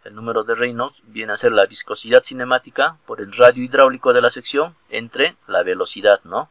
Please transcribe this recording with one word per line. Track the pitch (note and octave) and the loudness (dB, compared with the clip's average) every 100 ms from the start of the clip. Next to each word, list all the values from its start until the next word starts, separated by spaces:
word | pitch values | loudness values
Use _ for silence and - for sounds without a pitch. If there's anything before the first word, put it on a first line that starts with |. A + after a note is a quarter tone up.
el | - | -20
número | G#2 A#2 A2+ | -14 -6 -4
de | A2 | -2
Reynolds | A2+ B2 A#2 C3 _ | -4 -4 -4 -10 _
viene | _ A2 A2 | _ -14 -8
a | G#2 | -2
ser | B2 | 0
la | G#2+ G2 | 2 0
viscosidad | - - G#2 A2 B2 | 0 -6 -8 2 2
cinemática | - C3 B2+ B2+ - - C#3+ D#3+ _ | 2 -8 -4 -4 -4 -4 -4 -4 _
por | A2+ | -14
el | G2+ | -12
radio | G#2+ B2 B2 | 6 6 6
hidráulico | B2 C3+ C3+ B2+ C3 | -2 2 2 2 2
de | B2 | 2
la | A#2+ | 2
sección | B2+ - C#3 E3 E3+ _ | -2 -6 -4 -4 _ _
entre | A2+ A2+ B2+ D3+ - _ | -12 -10 -4 -4 -4 _
la | F#2+ | -4
velocidad, | F2+ F2+ F2+ - G#2 G2+ | -2 -4 -4 0 2 2
¿no? | E2+ G2 D3+ | 0 -8 -8